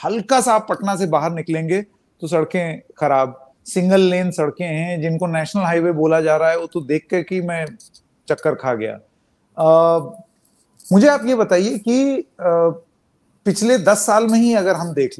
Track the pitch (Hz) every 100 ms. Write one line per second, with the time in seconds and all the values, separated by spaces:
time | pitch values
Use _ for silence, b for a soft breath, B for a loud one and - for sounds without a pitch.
0 | - 226 - 262 240 220 220 180 196 196
1 | 185 151 160 170 156 160 160 185 208 _
2 | _ _ 160 165 156 185 170 156 - -
3 | 147 135 131 123 - _ - 185 180 196
4 | 185 180 185 170 151 - 175 156 170 175
5 | 160 160 175 160 156 208 180 170 170 160
6 | 160 160 160 156 160 165 165 175 131 151
7 | - 185 160 185 175 170 156 113 - _
8 | _ _ - 147 160 127 131 120 107 107
9 | _ _ _ _ _ - 160 160 165 165
10 | 139 - - _ _ _ _ _ - 190
11 | 285 285 226 254 208 180 202 254 220 247
12 | 277 262 - _ 180 170 170 165 _ _
13 | _ _ _ _ - 185 214 254 175 208
14 | - 208 226 226 240 226 185 160 170 143
15 | 131 -